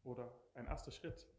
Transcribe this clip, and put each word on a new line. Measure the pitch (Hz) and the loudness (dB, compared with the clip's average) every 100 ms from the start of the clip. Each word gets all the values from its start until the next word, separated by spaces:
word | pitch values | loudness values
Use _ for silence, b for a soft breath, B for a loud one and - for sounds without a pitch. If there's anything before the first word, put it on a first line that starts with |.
oder | 127 123 123 - - | -2 0 0 -4 -10
ein | - 120 | -2 4
erster | 131 - | 4 2
Schritt | - 170 - - | -2 -2 -2 -8